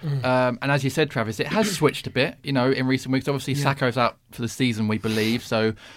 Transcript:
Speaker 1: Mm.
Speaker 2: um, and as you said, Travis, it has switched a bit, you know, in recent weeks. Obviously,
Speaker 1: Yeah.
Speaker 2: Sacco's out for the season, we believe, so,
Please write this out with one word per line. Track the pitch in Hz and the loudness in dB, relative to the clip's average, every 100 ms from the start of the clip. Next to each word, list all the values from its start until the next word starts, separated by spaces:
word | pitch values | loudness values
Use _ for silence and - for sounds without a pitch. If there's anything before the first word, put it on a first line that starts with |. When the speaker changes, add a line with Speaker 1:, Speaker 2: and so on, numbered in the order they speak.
Speaker 1:
Mm. | 160 139 | -4 -2
Speaker 2:
um, | 123 127 127 120 | 2 2 2 0
and | 135 | 0
as | 143 135 | 0 0
you | |
said, | 160 156 | 0 0
Travis, | 135 110 107 | 0 -2 -4
it | - | -2
has | 196 214 | 0 0
switched | 170 151 - - | 2 2 2 -4
a | |
bit, | 127 143 - | 0 0 -2
you | 147 | -2
know, | 139 127 | 2 2
in | 135 131 | 2 2
recent | 131 127 | 0 0
weeks. | 131 139 | -2 0
Obviously, | 139 143 139 | -2 -2 0
Speaker 1:
Yeah. | |
Speaker 2:
Sacco's | 139 139 131 123 | 0 0 0 2
out | 120 - _ | 0 -2 _
for | - | -8
the | 117 | -6
season, | - 127 110 107 | 0 0 0 0
we | 110 | 0
believe, | 110 110 110 120 | 0 0 0 0
so, | - 113 110 107 - | -2 0 0 -2 -10